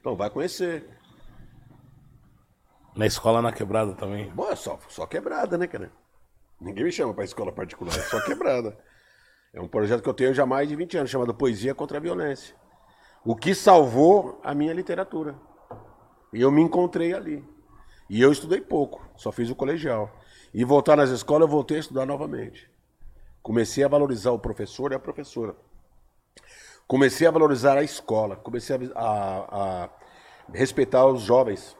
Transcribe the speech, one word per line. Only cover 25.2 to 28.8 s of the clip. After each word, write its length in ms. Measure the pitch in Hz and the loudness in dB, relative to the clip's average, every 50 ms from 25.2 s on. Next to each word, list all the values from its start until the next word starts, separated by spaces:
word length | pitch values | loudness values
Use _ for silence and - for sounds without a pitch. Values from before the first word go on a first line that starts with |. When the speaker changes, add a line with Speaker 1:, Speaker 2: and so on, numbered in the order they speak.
| 147 - - 120 117 104 87 _ _ _ _ - _ _ _ _ _ _ _ _ _ _ _ - _ _ - - - - - _ _ | -14 -12 -10 -8 -8 -8 -10 _ _ _ _ -20 _ _ _ _ _ _ _ _ _ _ _ -20 _ _ -20 -20 -20 -20 -20 _ _
Speaker 1:
Comecei 400 | _ 123 131 139 131 123 - 156 | _ 4 6 6 4 4 4 4
a 40 | 170 | 4
valorizar 460 | 156 165 156 151 143 123 110 139 139 | 6 6 4 4 4 4 4 4 4
a 60 | 139 151 | 4 2
escola, 520 | 147 - - - - 113 110 110 107 98 | -2 -6 -12 -6 -2 0 0 0 -2 -4
comecei 400 | - - - 117 120 117 - 143 127 | -10 -12 -8 -8 -8 -6 -4 -6 -6